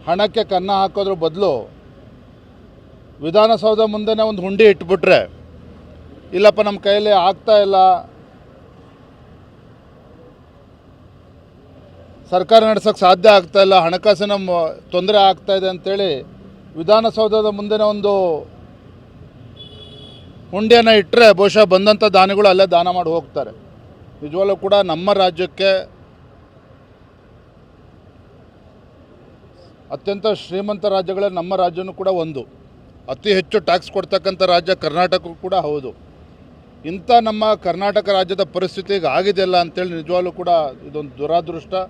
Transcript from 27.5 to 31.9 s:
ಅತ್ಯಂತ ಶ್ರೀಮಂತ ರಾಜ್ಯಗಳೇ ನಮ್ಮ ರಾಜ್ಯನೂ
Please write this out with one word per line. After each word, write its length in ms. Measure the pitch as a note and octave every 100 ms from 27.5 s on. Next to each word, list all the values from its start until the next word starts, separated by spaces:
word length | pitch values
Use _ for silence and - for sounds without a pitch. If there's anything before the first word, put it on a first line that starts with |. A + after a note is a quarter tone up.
| _ _ _ - - - _ - - - _ _ A#2 A#2 B2 B2 A#2 A#2+ _ - _ - _ -
ಅತ್ಯಂತ 360 | C#3 - G3+ G#3+
ಶ್ರೀಮಂತ 580 | G3+ - F3+ G3+ G#3
ರಾಜ್ಯಗಳೇ 440 | G3+ G3 F#3 F#3+ G3+
ನಮ್ಮ 280 | F#3 E3+ F#3+
ರಾಜ್ಯನೂ 360 | F3+ E3 F#3